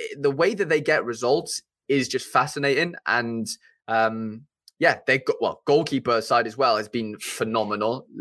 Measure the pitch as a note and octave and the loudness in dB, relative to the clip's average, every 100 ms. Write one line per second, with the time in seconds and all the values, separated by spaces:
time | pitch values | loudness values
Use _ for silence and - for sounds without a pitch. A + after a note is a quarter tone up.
0 | D#2+ C3+ C#3 C3+ F3+ G#3 E3 D#3 D3 D3+ | -10 -2 0 2 2 0 0 0 2 0
1 | A#2 A2 B2 D#3 - - - _ - C#3 | 0 -2 2 2 0 -8 -12 _ 0 0
2 | B2 C3 - B2+ C#3+ D3 C#3 C3+ E3+ - | 2 -2 0 0 0 0 0 0 0 -4
3 | - A#2 A#2 A#2 A2 - _ _ - A2+ | -2 -2 -2 -4 -6 -10 _ _ -2 2
4 | A2+ A2+ A2 A2 - _ _ - D#3+ B2 | 2 0 -6 -8 -16 _ _ 0 2 2
5 | - C3+ C#3 - G2 - - D3 D#3 C3 | 2 0 0 -2 -2 -2 2 2 2 -2
6 | B2 A2+ - A#2+ A2+ A#2 B2+ G#2+ G#2+ A#2+ | 0 0 2 0 0 0 2 2 0 -4
7 | A2 G#2 - - A2+ A2+ G#2 G#2+ G#2+ B2+ | -4 -6 -8 -4 -2 0 0 0 0 -2
8 | - - | -6 -2